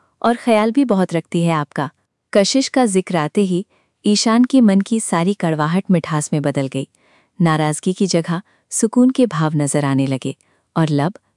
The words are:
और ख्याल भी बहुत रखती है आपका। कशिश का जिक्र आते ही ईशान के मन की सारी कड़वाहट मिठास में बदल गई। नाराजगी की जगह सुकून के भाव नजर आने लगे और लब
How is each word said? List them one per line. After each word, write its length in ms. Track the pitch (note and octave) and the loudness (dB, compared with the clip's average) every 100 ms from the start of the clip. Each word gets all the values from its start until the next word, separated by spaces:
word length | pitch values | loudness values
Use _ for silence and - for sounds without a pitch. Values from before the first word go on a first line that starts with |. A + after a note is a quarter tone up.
| _ - | _ -4
और 140 | A3+ A#3 | -2 0
ख्याल 360 | B3 G#3+ A3+ | 2 2 2
भी 120 | B3 | 0
बहुत 300 | B3+ F#3+ F3+ | 2 2 0
रखती 280 | E3 - F3 | -2 -4 -2
है 100 | E3+ | 0
आपका। 380 | D#3+ D3 - C3 - _ _ _ | 0 -2 -6 -8 -8 _ _ _
कशिश 340 | G#3 G3 C4+ - | 0 2 0 0
का 180 | C4 A#3+ | 0 0
जिक्र 300 | F#3 - F3 | 0 -2 -2
आते 240 | D3+ G#3 | -2 -2
ही 260 | F#3+ F3+ - _ _ _ G#3 | 0 -2 -6 _ _ _ -2
ईशान 380 | G#3 A3+ A3+ | 0 2 2
के 160 | B3+ C4+ | 2 4
मन 200 | G#3+ G3 | 4 4
की 200 | G3+ A3+ | 0 -4
सारी 340 | - E3+ F3+ | -2 -2 -2
कड़वाहट 500 | G3+ E3+ D#3 D3+ F#3 - | -2 -2 -2 0 -2 0
मिठास 400 | F3 - D#3 - | 0 0 -4 -2
में 100 | D3+ | -2
बदल 240 | C#3+ C#3 C3+ | -2 -2 -4
गई। 220 | C3+ - _ _ _ _ - | -6 -10 _ _ _ _ -2
नाराजगी 520 | E3+ D#3 D3+ D3+ F#3 | 0 2 0 -2 -4
की 140 | F#3 F#3+ | -2 0
जगह 360 | E3+ E3 E3+ - _ - | -2 -2 -6 -8 _ -12
सुकून 400 | - A3 B3 B3+ | -4 -2 2 2
के 160 | C4 A#3 | 2 0
भाव 300 | D#3 D#3 D3+ | 0 0 0
नजर 280 | C#3+ D3 | 0 0
आने 220 | C#3+ C3+ C3+ | 0 0 0
लगे 300 | C3 C3+ - _ _ _ E3 | -4 -6 -12 _ _ _ -2
और 120 | D#3 | 0
लब 260 | C#3+ D#3 - _ | 0 -2 -4 _